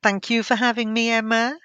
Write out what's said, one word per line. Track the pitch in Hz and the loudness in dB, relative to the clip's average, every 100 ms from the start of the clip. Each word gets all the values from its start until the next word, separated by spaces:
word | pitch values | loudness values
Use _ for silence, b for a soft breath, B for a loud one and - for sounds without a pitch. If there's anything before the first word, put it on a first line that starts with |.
Thank | 214 196 - | 2 0 0
you | 233 | -2
for | 214 | 2
having | 226 240 233 220 | 0 0 0 -2
me, | 220 233 | 0 0
Emma. | 226 220 226 233 311 | 0 0 0 0 -4